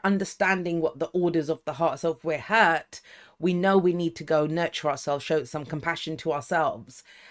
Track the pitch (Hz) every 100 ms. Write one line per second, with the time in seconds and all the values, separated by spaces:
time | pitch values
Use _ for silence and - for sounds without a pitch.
0 | 196 196 190 - 190 190 175 170 156 135
1 | 160 180 175 165 147 156 - 135 165 131
2 | 165 156 160 151 - 220 190 160 - -
3 | - - - - 170 175 190 196 180 175
4 | 170 165 156 156 151 165 175 - 151 135
5 | - 143 - 160 135 151 135 156 170 160
6 | - 156 165 143 - 175 147 110 117 -
7 | - - -